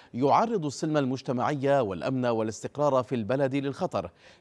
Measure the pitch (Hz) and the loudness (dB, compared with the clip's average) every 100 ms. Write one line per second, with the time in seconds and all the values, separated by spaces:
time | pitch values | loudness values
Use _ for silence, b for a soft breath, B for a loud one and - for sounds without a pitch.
0 | B 120 139 127 220 226 151 - 160 151 | B -2 4 4 4 0 -4 -4 -2 0
1 | 131 131 - 123 120 147 139 139 107 92 | 0 -2 -4 -2 -2 0 2 2 2 -2
2 | 123 131 123 113 110 110 127 - 147 131 | -2 -2 0 0 -2 -4 -10 -2 2 2
3 | 120 123 101 135 135 139 139 131 185 104 | 2 -2 0 0 0 0 -4 -4 -4 -4
4 | 85 b b b | -6 b b b